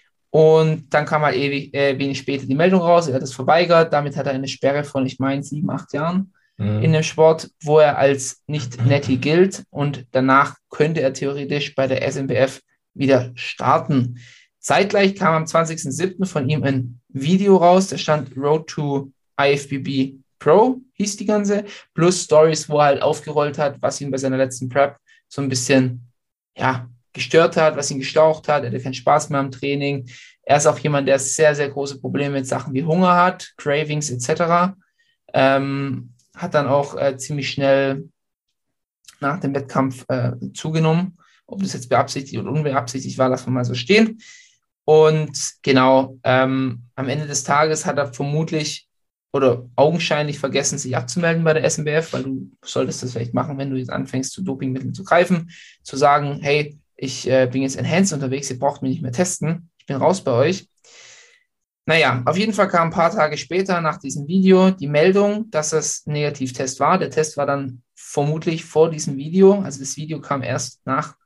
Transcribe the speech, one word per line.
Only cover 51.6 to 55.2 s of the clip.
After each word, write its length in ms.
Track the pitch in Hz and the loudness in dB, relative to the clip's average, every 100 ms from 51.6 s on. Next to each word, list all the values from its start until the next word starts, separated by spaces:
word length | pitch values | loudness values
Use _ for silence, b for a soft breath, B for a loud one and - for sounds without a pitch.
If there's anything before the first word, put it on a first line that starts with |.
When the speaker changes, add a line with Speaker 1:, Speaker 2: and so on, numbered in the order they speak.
Speaker 1:
S 140 | 156 156 | 0 -2
N 80 | 151 | -2
B 60 | |
F, 220 | 151 160 | -2 -2
weil 100 | 131 | -4
du 280 | 135 131 - _ | -6 -8 -10 _
solltest 400 | - - 131 - | -8 -4 -4 -4
das 80 | 127 | -8
vielleicht 220 | 120 120 | -8 -4
machen, 240 | 127 127 139 | -4 -4 -6
wenn 120 | 139 | -6
du 80 | 131 | -6
jetzt 140 | 127 | -6
anfängst, 400 | 135 131 131 131 | -8 -6 -6 -6
zu 100 | - | -8
Dopingmitteln 520 | 185 135 135 131 131 | -8 -6 -6 -6 -6
zu 100 | 117 | -8
greifen, 480 | 190 165 | 0 2